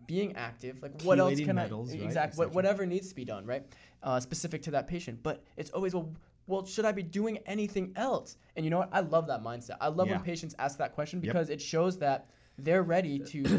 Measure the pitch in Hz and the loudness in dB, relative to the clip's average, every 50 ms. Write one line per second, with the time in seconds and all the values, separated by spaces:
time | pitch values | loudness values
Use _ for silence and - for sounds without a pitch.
0 | - - 165 190 208 196 - - 120 117 - - 127 127 131 - - 139 135 - | -8 -4 -2 -2 -2 -2 -4 -6 -8 -8 -8 -10 -12 -12 -10 -10 -12 -12 -10 0
1 | 160 185 185 - - 139 139 147 151 143 139 120 117 - - 110 120 123 - - | 4 6 6 8 8 6 4 4 2 2 2 2 0 0 -4 -6 -6 -6 -6 -4
2 | - 160 160 160 151 151 - 160 170 - 165 185 185 196 202 196 190 175 175 196 | -4 -2 0 0 0 0 2 0 0 2 4 4 4 4 4 2 0 0 0 -2
3 | 185 190 - 139 123 120 107 98 98 117 127 139 139 - - - - - - _ | -4 -6 -10 -10 -8 -6 -6 -6 -4 -4 -4 -4 -6 -10 -18 -20 -20 -20 -18 _
4 | - 135 127 127 127 - 160 - - 165 160 151 - 160 143 135 - - 175 170 | -2 0 0 0 0 -2 -4 -6 -4 -4 -6 -6 -4 -2 0 0 0 0 -4 -6
5 | - - 117 113 - 156 - - - - _ - 151 - - 190 190 185 180 175 | -6 -8 -8 -6 -4 -4 -4 -4 -8 -12 _ -10 -8 -6 -4 -2 0 0 0 -2
6 | 165 160 160 - - _ _ _ _ - 196 190 190 190 - 220 214 214 202 196 | -2 -4 -8 -12 -16 _ _ _ _ -4 -2 -2 -2 -2 -2 0 2 2 0 0
7 | 175 165 175 202 214 226 214 - - - 202 214 208 202 - 196 185 185 185 196 | -4 -2 0 0 0 0 -2 -4 -6 -4 -2 -2 -2 0 -2 -2 -4 -2 -2 -2
8 | 240 269 220 - - - - - _ _ - 160 160 156 165 180 190 185 185 - | 0 0 0 -2 -2 -6 -16 -20 _ _ -6 -2 0 2 2 2 2 2 0 0
9 | 185 147 160 165 160 151 127 110 110 85 - - 113 - 98 - 135 156 156 180 | 2 4 4 2 2 2 -2 -4 -4 -6 -8 -8 -8 -10 -6 -2 -2 0 2 2
10 | 185 - - - - 175 170 160 165 160 - - 135 139 139 - 139 - - - | 2 2 2 0 -2 -4 -4 -4 -6 -8 -4 -4 -4 -2 -2 -2 -4 -2 -2 -4
11 | 151 151 180 180 - 214 180 175 160 147 147 139 143 - 165 160 175 185 180 185 | -4 -4 -4 -4 -2 0 2 2 2 0 -2 -6 -4 0 2 4 4 4 2 2
12 | 151 139 135 120 - - - _ _ _ _ - 135 156 175 190 175 165 165 190 | 2 2 2 2 -2 -8 -20 _ _ _ _ -4 2 4 4 4 4 4 4 2
13 | 180 151 143 139 139 - - 147 139 - 202 | 2 2 0 -4 -4 -4 -4 0 2 4 4